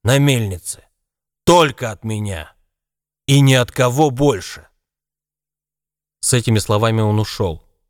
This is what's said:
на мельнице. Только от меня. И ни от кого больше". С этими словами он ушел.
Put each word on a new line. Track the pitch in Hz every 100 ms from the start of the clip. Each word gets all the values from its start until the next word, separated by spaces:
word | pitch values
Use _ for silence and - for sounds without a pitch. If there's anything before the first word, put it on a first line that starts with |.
на | - 139
мельнице. | 143 127 107 90 - - _ _ _ _ _ _
Только | - 175 156 120 117
от | 104
меня. | 110 110 104 90 76 _ _ _ _ _ _ _ -
И | 139
ни | 135 131
от | 120
кого | - 127 123 156
больше". | 123 147 104 - - _ _ _ _ _ _ _ _ _ _ _ _ _ _ _ _
С | -
этими | 123 113 110
словами | - 104 113 110
он | 110 107
ушел. | 107 - 98 76 _ _